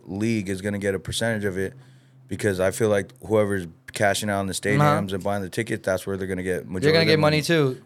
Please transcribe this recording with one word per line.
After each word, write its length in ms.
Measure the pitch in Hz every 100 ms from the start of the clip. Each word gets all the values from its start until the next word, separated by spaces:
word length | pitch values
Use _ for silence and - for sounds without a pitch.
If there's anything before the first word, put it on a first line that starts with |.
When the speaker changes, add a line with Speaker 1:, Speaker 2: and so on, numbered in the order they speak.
| -
Speaker 1:
league 440 | 95 110 113 95
is 120 | 95
gonna 180 | 101 101
get 140 | 101
a 60 | 95
percentage 460 | - - 113 110 101
of 120 | 92
it, 160 | 92 - - - _ _ -
because 320 | 95 107 92
I 120 | 92
feel 180 | - 110
like 240 | 101 95 - 85
whoever's 420 | 107 104 98 85 82 -
cashing 360 | - 104 98 104
out 120 | 98
in 60 | 98
the 40 |
Speaker 2:
Uh-huh. 80 | 87 101 135 147 147
Speaker 1:
stadiums 120 | 98
and 100 | 95
buying 180 | 98 101
the 60 | 92
tickets, 380 | - 110 110 -
that's 200 | 92 -
where 120 | 95
they're 100 | 95
gonna 160 | 92
get 220 | 92 90 -
majority 140 | 92
Speaker 2:
They're 100 | 143
gonna 100 | 160
Speaker 1:
of 40 | 160
their 80 | 156
Speaker 2:
get 40 |
money 160 | 151 151
Speaker 1:
money. 40 |
Speaker 2:
too. 340 | 143 165 139 127